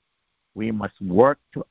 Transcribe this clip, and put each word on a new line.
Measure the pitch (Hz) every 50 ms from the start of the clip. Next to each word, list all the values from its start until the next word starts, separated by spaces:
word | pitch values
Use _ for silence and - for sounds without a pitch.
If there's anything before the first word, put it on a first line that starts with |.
| _ _ _ _ _ _ _ _ _ _ -
we | 98 110 113
must | 110 107 101 95 _ -
work | 101 92 90 101 123 139 143 _ _ _ -
to | 139 - -